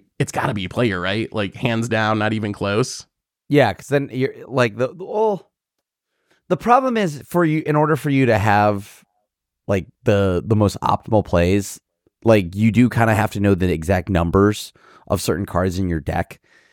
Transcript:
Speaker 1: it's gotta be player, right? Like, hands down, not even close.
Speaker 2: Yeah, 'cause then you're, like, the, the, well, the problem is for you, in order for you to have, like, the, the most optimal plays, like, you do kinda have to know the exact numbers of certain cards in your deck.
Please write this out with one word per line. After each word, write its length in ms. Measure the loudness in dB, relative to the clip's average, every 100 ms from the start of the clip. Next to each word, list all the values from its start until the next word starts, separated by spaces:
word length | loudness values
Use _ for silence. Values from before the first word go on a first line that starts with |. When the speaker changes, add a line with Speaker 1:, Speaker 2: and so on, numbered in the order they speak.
| _ _
Speaker 1:
it's 140 | -12
gotta 240 | -6 -4 -4
be 120 | -6
player, 320 | -2 -2 -2
right? 320 | -4 -4 -4
Like, 220 | -6 -6
hands 340 | -4 -4 -4 -2
down, 300 | -2 0 0
not 160 | -2
even 180 | -2 -6
close. 540 | -4 -2 -2 -2 -6 -18 _ _ _ _
Speaker 2:
Yeah, 220 | 2 2
'cause 140 | -2 -4
then 200 | -2 -2
you're, 220 | -4 -4 -6 -6
like, 300 | -2 -2 0
the, 100 | -6 -6
the, 100 | -8
well, 460 | -2 -2 -2 _ _ _ _ _ _ _ _ _ _ _
the 80 | -4
problem 400 | 2 2 2 0
is 240 | -2 -4 -4
for 180 | 0 2
you, 160 | 0 0
in 80 | 0
order 200 | 2 0
for 140 | 0
you 160 | 2 2
to 140 | 2
have, 640 | 4 4 4 0 -8 -20 _ _ _ _ _ _ -4
like, 180 | -4 -4 _ 0
the, 360 | 2 2 0
the 120 | 0 2
most 220 | 2 2
optimal 420 | -2 -2 0 0
plays, 560 | 2 2 2 0 -2 -14 _ _ _ _
like, 320 | 4 4 2 0
you 160 | 2
do 180 | 4 2
kinda 240 | 2 2
have 160 | 2 0
to 60 | 0
know 140 | 2
the 180 | 2 2
exact 380 | 0 0 -2 0
numbers 640 | 0 2 4 4 2 -12 _ _ -20 -4
of 140 | -4
certain 240 | -2 -4 -2
cards 320 | -2 -2 -2
in 120 | -2
your 100 | -2
deck. 400 | -4 -4 -6 -12 _ _ _